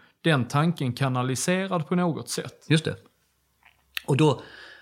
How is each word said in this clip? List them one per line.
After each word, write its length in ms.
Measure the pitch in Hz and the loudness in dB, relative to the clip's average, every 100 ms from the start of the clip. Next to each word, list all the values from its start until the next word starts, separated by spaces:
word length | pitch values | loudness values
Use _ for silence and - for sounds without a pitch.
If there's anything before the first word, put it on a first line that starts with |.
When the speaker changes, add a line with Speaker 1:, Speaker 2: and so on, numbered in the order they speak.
| - _ | -20 _
Speaker 1:
den 220 | 170 147 | 0 2
tanken 480 | 120 143 170 170 131 | 2 2 2 0 -2
kanaliserad 960 | 117 139 127 127 127 - 180 190 180 151 | -2 -2 0 -2 -2 -2 -2 -2 -4 -2
på 60 | |
något 340 | 180 175 135 - | 0 0 -2 -6
sätt. 380 | - - - - | -8 -8 -10 2
Speaker 2:
Just 160 | 156 | 2
det. 120 | - - - _ _ _ _ _ _ _ _ - - | 2 -6 -12 _ _ _ _ _ _ _ _ -8 0
Och 100 | 139 | 4
då, 240 | 156 127 - - - - | 4 2 -4 -20 -20 -12